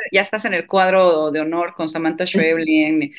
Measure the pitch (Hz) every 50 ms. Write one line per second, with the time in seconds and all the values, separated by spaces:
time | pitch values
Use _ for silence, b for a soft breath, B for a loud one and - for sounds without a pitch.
0 | 226 185 - 190 202 202 - 214 214 233 190 170 170 - - 190 185 185 185 190
1 | 185 180 165 156 156 156 147 156 156 156 165 170 170 170 - - 170 160 156 165
2 | 160 160 160 160 185 175 - 190 160 160 165 165 160 156 156 156 151 156 160 156
3 | 147 143 -